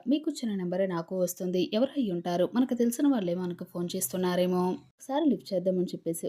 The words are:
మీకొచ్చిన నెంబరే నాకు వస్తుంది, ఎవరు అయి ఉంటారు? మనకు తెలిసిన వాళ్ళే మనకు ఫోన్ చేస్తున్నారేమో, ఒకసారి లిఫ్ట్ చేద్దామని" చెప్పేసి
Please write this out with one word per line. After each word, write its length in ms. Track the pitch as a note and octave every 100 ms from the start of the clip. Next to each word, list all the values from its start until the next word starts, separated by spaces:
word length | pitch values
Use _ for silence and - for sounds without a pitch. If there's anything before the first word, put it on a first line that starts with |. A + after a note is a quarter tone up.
| -
మీకొచ్చిన 440 | D4 D4+ C#4+ A#3 G3
నెంబరే 300 | F3+ F3+ F#3+
నాకు 280 | E3+ E3 F#3
వస్తుంది, 440 | F3+ - F#3 F3+ E3+
ఎవరు 200 | G#3+ C4+
అయి 140 | C#4+ G#3+
ఉంటారు? 360 | F3 F3+ F3 F3
మనకు 220 | A3 C4
తెలిసిన 320 | A#3+ A#3+ A#3 C#4+
వాళ్ళే 260 | B3 F3 F3
మనకు 300 | F3+ F3 F3+
ఫోన్ 220 | F3 F3
చేస్తున్నారేమో, 760 | F#3 - F#3 F3+ F3+ F3+ F3+ F3+ - -
ఒకసారి 340 | _ - C#4
లిఫ్ట్ 240 | D#4 G3 -
చేద్దామని" 420 | F#3 F#3 F#3 F3
చెప్పేసి 360 | F3 E3 E3